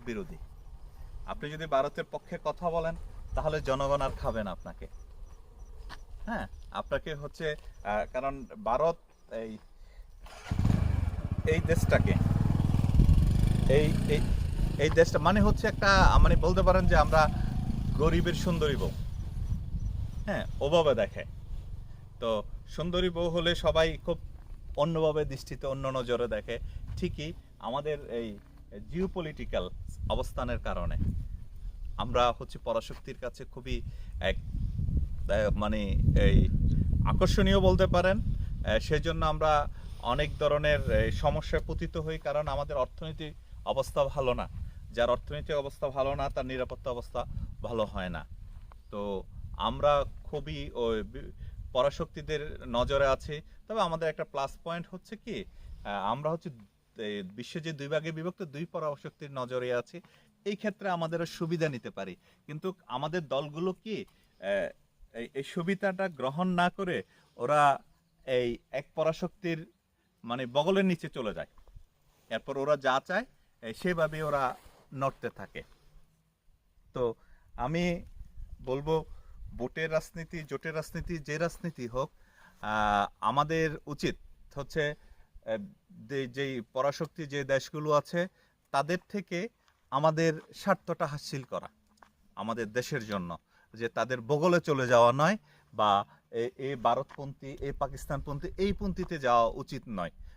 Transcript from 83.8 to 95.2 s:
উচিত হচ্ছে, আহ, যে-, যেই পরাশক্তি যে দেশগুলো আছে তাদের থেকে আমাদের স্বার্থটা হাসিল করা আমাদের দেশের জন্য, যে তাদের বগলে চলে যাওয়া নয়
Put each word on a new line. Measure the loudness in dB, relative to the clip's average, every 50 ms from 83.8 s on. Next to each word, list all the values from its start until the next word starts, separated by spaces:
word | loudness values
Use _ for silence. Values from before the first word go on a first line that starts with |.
| -10
উচিত | -12 -6 -4 -2 -4 -4 -6 -12 -20 -20 -20 -20 -14 -12
হচ্ছে, | -12 -12 -6 -4 -2 -2 -2
আহ, | -4 -8 -14 -20 -20 -20 -20 _ -20 -14 -6 -6 -4 -4 -6 -10 -16 _ _ _
যে-, | -20 -20 -12 -6 -6 -4 -4 -4
যেই | -6 -6 -6 -6 -6 -8
পরাশক্তি | -10 -6 -2 0 0 0 0 -2 -6 -8 -8 -12 -10
যে | -8 -6 -6 0
দেশগুলো | 0 0 0 0 -4 -8 -6 0 2
আছে | 2 2 2 0 -2 -2 -2 -4 -6 _ _ _ _ _ _ _
তাদের | -2 0 0 0 -2 -4 -4 _
থেকে | -8 -8 -6 -4 -4 -6 -6 -6 -10 _ _ _ _ _ _ _
আমাদের | 0 2 2 4 4 4 4 4 2 0 -6 -14 -18
স্বার্থটা | -4 -2 0 0 0 _ -6 -4 -4 -4
হাসিল | -4 -4 -8 -8 -8 -8 -10
করা | -8 -8 -8 -8 -8 -10 _ _ _ _ _ _ -20 _ _ _ _ _ _
আমাদের | -8 -6 -4 -2 -2 -4 -2
দেশের | -2 -4 -4 -2 -4 -6 -4
জন্য, | -4 -4 -4 -4 -6 -8 -10 _ _ _ _ _ _ -8
যে | -6 -6 -4
তাদের | -2 -2 -2 0 -2 -4
বগলে | -2 0 0 2 4 4 4 4
চলে | 2 0 0 0 2
যাওয়া | 6 8 8 8 8
নয় | 8 6